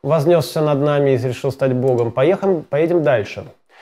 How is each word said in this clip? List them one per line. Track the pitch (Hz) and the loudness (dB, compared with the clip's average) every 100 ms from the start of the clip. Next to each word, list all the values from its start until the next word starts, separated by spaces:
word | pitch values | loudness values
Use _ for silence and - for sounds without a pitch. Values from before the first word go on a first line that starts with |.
вознёсся | 139 156 143 175 143 165 | -2 0 2 2 2 -2
над | 151 143 | 0 0
нами | 147 143 143 | 0 2 2
и | 131 | 2
решил | 127 120 139 | -2 -4 -6
стать | 131 139 | -2 -2
богом. | 127 131 120 117 | 0 0 0 0
Поехали, | 120 143 185 196 175 | 0 0 2 0 -2
поедем | 135 143 165 175 | -2 -2 0 0
дальше. | 147 123 98 - 78 - _ - | 2 0 -2 -10 -16 -18 _ -20